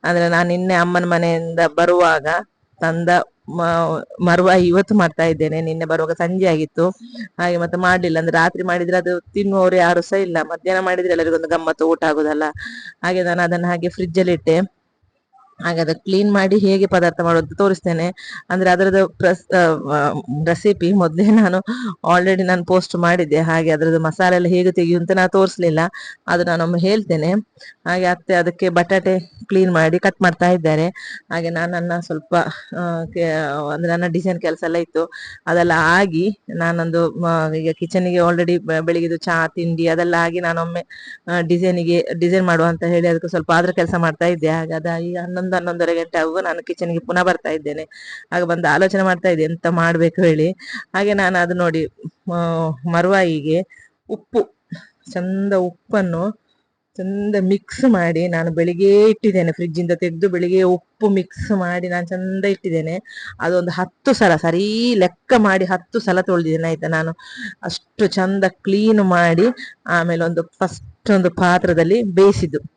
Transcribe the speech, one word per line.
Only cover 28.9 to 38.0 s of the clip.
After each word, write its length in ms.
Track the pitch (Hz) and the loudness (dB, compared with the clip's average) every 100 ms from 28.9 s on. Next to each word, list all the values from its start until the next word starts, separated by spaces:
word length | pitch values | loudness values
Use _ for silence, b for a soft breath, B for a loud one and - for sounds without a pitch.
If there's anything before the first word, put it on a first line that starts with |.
| 190 185 185 | 0 0 -2
ಕ್ಲೀನ್ 540 | 175 - - 196 185 | -4 -20 -2 2 2
ಮಾಡಿ 260 | 170 160 170 | 4 2 2
ಕಟ್ 220 | 196 - | -2 0
ಮಾಡ್ತಾ 280 | 180 165 180 | -2 2 0
ಇದ್ದಾರೆ. 380 | 180 160 156 165 B B B _ | 2 2 0 -2 B B B _
ಹಾಗೆ 180 | 165 165 | -6 -6
ನಾನನ್ನ 420 | 170 170 175 175 175 | -4 -4 -4 -4 -6
ಸ್ವಲ್ಪ, 360 | 170 156 - 175 - B B - | -6 -10 -2 -2 -2 B B -8
ಆ, 260 | 175 165 165 | -6 -6 -6
ಕೆ-, 680 | 175 165 156 151 143 147 | -4 -2 -2 -4 -6 -6
ಅಂದ್ರೆ, 180 | 151 170 | -4 -2
ನನ್ನ 120 | 170 175 | -2 -2
ಡಿಸೈನ್ 340 | 165 185 170 | -2 -2 -2
ಕೆಲಸ 220 | 170 160 | -4 -4
ಎಲ್ಲ 120 | 170 170 | -2 -2
ಇತ್ತು, 360 | 165 160 165 B B B - | -2 -4 -4 B B B -2
ಅದೆಲ್ಲ 240 | 170 170 165 | 0 2 2
ಆಗಿ 600 | 160 180 202 160 190 202 - | 4 4 2 0 -2 -4 -10
ನಾನೊಂದು, 760 | 170 170 170 165 165 165 - 170 | -6 -4 -2 -2 0 -2 -2 -2
ಆ, 260 | 165 156 | 0 -2
ಈಗ 200 | 156 160 | -2 -4
ಕಿಚನ್ನಿಗೆ 460 | 160 170 190 | -4 -2 -2